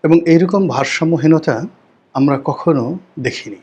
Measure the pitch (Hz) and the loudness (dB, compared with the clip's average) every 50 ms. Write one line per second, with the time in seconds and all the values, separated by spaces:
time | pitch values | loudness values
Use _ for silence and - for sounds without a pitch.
0 | - 156 160 170 165 170 165 165 190 180 190 196 196 160 120 135 135 - - - | 4 4 4 4 4 4 4 4 4 2 0 0 0 0 0 -2 -2 -4 -2 -2
1 | 170 160 165 147 135 156 160 156 156 - 123 135 165 226 - _ _ _ _ _ | 0 0 0 2 4 4 2 4 2 -2 -4 -4 -6 -10 -14 _ _ _ _ _
2 | _ _ _ 135 135 143 139 135 139 147 139 - - 175 156 135 113 123 170 185 | _ _ _ 0 0 0 0 -2 -4 -6 -6 -2 -2 0 0 0 -2 -4 -6 -10
3 | - _ _ - 127 123 - - - 113 101 90 | -12 _ _ -8 -8 -6 -8 -8 -14 -16 -18 -18